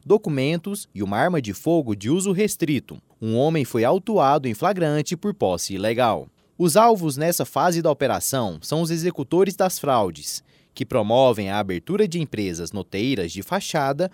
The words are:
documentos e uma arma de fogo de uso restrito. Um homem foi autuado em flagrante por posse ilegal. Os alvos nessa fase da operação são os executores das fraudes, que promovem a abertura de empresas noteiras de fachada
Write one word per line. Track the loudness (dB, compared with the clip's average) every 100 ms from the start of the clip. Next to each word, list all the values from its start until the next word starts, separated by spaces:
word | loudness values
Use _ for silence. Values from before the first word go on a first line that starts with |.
| 0
documentos | 2 2 -2 0 -2 -4 -10 -10
e | -6
uma | -2 0
arma | 2 0
de | -2
fogo | -4 0 2 0 -4
de | -2
uso | 0 0
restrito. | 0 0 0 -2 -2 -4 -14 -20 _
Um | -2 2
homem | 2 2
foi | 0 2
autuado | 2 2 2 2 4 4 0
em |
flagrante | -2 -2 0 0 0 -2 -4
por | -4
posse | 0 0 0 -4
ilegal. | -4 -2 2 2 0 -4 _ _ -2
Os | 2 6
alvos | 6 4 0 -2
nessa | 0 0
fase | -2 0 2 2
da | 2
operação | 2 0 0 -2 -2 -2 -6
são | -6 -4
os | -2
executores | -2 -4 -4 0 2 2 2
das | -2 0
fraudes, | 0 2 2 -4 -10 -12 -14 _ _
que | -10 -2
promovem | 0 2 4 4 4 -2
a | -2
abertura | -2 -4 -2 0 0
de | -2
empresas | -6 -4 -4 -4 -8
noteiras | -10 -8 -4 -2 -2 -4
de | -6
fachada | -6 -6 -2 -2 -2 -2 -4